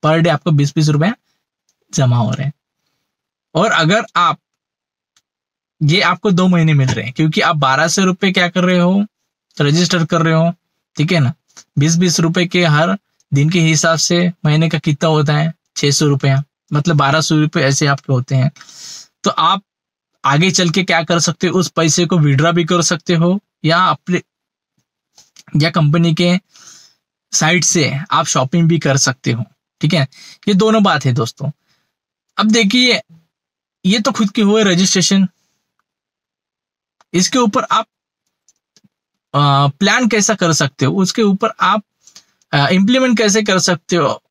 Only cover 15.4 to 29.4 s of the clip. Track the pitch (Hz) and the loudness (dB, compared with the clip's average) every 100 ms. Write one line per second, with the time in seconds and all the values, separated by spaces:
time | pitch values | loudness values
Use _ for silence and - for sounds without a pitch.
15.4 | 160 165 _ - 143 143 151 139 143 135 | -2 -6 _ -4 -2 0 0 0 0 -2
16.4 | 143 _ _ 147 151 156 139 160 151 156 | -4 _ _ -4 0 0 2 0 0 0
17.4 | 151 175 139 139 147 139 - 127 123 135 | 0 0 -2 0 0 -2 -2 -4 -2 -2
18.4 | 127 - - - - - - _ - - | -2 -4 -20 -20 -20 -20 -20 _ -6 -2
19.4 | 160 196 _ _ _ _ _ _ - 143 | -2 -2 _ _ _ _ _ _ -2 2
20.4 | 185 - 175 160 185 170 160 170 160 160 | 2 0 -2 -2 -2 -2 0 -2 -2 -2
21.4 | 180 185 165 - 165 156 165 185 147 135 | -2 -2 -2 -2 -2 0 0 0 2 2
22.4 | 160 170 165 180 160 170 - 175 170 196 | 2 0 0 0 -2 -4 -2 0 0 -2
23.4 | _ _ 151 170 160 - - 180 - _ | _ _ -2 0 0 -2 -4 -6 -6 _
24.4 | _ _ _ _ _ _ _ _ _ _ | _ _ _ _ _ _ _ _ _ _
25.4 | - 147 160 165 151 165 170 160 175 180 | -6 -2 0 2 0 2 0 2 0 0
26.4 | _ _ - - _ _ _ _ _ - | _ _ -20 -20 _ _ _ _ _ -2
27.4 | 156 180 - 175 131 139 151 143 165 156 | 0 0 0 0 -2 -4 -4 -4 -2 -2
28.4 | 131 175 165 165 151 135 - 127 - 117 | -2 0 2 0 0 0 -2 -4 -6 -6